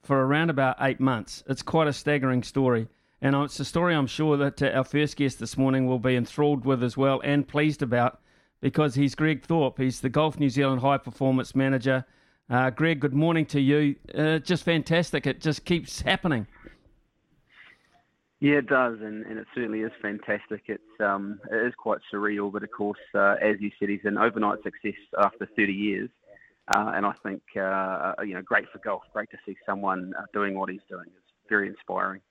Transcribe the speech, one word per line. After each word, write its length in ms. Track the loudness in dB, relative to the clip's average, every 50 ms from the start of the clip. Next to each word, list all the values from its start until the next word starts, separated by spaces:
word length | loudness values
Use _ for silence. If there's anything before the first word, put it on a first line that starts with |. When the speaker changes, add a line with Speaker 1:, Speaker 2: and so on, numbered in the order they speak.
| _
Speaker 1:
for 220 | 0 2 2 4
around 240 | 4 2 2 2 2
about 280 | 2 2 2 0 0 0
eight 220 | 0 -2 0 2
months. 420 | 2 2 2 0 -4 -8 -14 -18 -6 -6
It's 140 | -6 -6
quite 260 | -4 0 2 2 2 2
a 40 |
staggering 500 | 0 -2 0 0 0 2 2 2 0 0
story. 460 | -2 -2 0 2 2 4 2 2 0 -4 _ _ _ _ _ _
And 140 | 0 0 2
it's 240 | 2 0 -2 -4 -8
a 60 | -8
story 280 | -4 -2 0 2 2 2
I'm 140 | 2 0 0
sure 300 | 0 0 2 2 4 4
that, 240 | 2 0 0 0
uh, 60 | 0 2
our 180 | 2 0 0
first 320 | 0 0 0 0 0 0 0
guest 200 | 0 -2 0 -4
this 200 | -10 -8 -2 0
morning 280 | 2 2 4 2 2
will 140 | 2 0 0
be 160 | 2 2 2
enthralled 480 | 2 0 -2 0 0 2 2 2 2 2
with 180 | 0 0 2
as 140 | 0 -2 0
well 240 | 2 2 2 2 2 0
and 200 | 2 2 2 0
pleased 360 | 0 0 2 2 2 2 0
about, 400 | -2 0 2 2 2 0 -2 -6 _ _ _ _ _ _ _ _
because 340 | -4 -2 2 2 2 2 2
he's 200 | 2 0 0 2
Greg 280 | 0 0 0 0 0 -2
Thorpe. 360 | 0 2 2 2 2 0 0
He's 200 | -2 -2 -2 -2
the 80 | -4 -2
Golf 320 | 2 2 2 2 2 0
New 100 | 0 0
Zealand 300 | 2 2 2 2 2 2
High 200 | 2 2 2 0
Performance 540 | -2 -8 -6 0 2 2 2 2 0 0 0
Manager. 500 | 0 2 2 2 0 2 2 0 0 0 _ _ _ _ _ _ _ _ _
Uh, 200 | 0 2 2 2
Greg, 320 | 0 0 0 0 2 2
good 140 | 0 0 2
morning 300 | 2 2 4 2 2 0 0
to 120 | 0 2
you. 380 | 4 4 4 4 4 2 0 -2 -8 -10 -4 0
Uh, 220 | 0 2 2 0
just 240 | 0 0 -2 0 2
fantastic. 640 | 0 0 0 2 2 0 0 0 0 -2 -2 -2 -2
It 140 | -4 0
just 240 | -2 -2 -2 -2 -2
keeps 340 | -2 -2 -2 -2 -6 -10 -6
happening. 480 | -2 -2 -2 0 2 0 0 0 -2 -6 -12 -20 -20 -20 -20 _ _ _ _ _ _ _ _ _ _ _ _ _ _ _ _ -20 -20 -20 -20 _ _ _ _ _ _ _ _ _ _ _ _ _
Speaker 2:
Yeah, 200 | 2 4 4 4
it 80 | 2 2
does, 320 | 2 2 2 2 0 -4
and, 240 | -10 -10 -10 -10 -10
and 120 | -10 -10 -12
it 100 | -12 _ -8
certainly 280 | -6 -6 -4 -2 -4
is 100 | -4 -4 -6 -8
fantastic. 600 | -8 -8 -8 -8 -4 -4 -4 -4 -4 _ -10 -10 _ -10
It's, 340 | -10 -10 _ _ -6 _
um, 400 | 0 0 0 0 -4 -8 -10 -12 -10 -6
it 160 | -2 -2 -2 -2
is 60 | -4
quite 240 | -6 -4 -4 -4 -4 -4 -8 -8
surreal, 360 | -4 -2 -2 -2 -2 -4 -4
but 140 | -6 -8 -10
of 80 | -10
course, 280 | -8 -4 -4 -4 -4 -6 -12 -4 _
uh, 220 | 2 4 4 4 4
as 180 | 2 0 0 0
you 120 | -2 -8 -4 _
said, 120 | -4 -4
he's 160 | -4 -2 -2
an 120 | -2 0 2
overnight 460 | 2 0 2 0 0 0 -2 -2 -6
success 380 | -12 -12 -8 -8 -8 -8 -8 -16 _ 0 2
after 300 | 2 2 2 -4 -12 -8 -2 0
thirty 160 | 0 0 0
years. 360 | -2 -2 -2 -2 -4 -6 -8 _ _ _ _ -20 -20 _ _ _ _ _ 0 0
Uh, 160 | 0 2 0 -2
and 100 | 0 -2
I 80 | -2 -2 -4 _
think, 180 | -8 -8 -8 _ _ -6
uh, 560 | -4 -2 -2 -2 -2 -2 -2 -4 -4 -4 -4 -4 -4 -6
you 80 | -8 -8
know, 80 | -10
great 240 | -6 0 0 0 0 -2 -18
for 60 | -12
golf, 240 | -6 -6 -6 -6 -8 _ _
great 180 | -8 -8 -8
to 60 | -12 -18 -16
see 100 | -16 -16 -12 -8
someone, 480 | -8 -6 -4 -2 -2 -2 -4 -4 -8 -10 -12
uh, 40 | -12 -8 -4
doing 200 | -4 -4 -2 -2
what 160 | -4 -6 -6
he's 120 | -8 -12 _ _
doing. 160 | -16 -16 -16
It's 260 | -18 _ _ _ _ _ _ _ _
very 180 | 0 0 0
inspiring. 540 | 0 -6 -12 -10 -6 -4 -2 -2 -2 -4 -8 _ _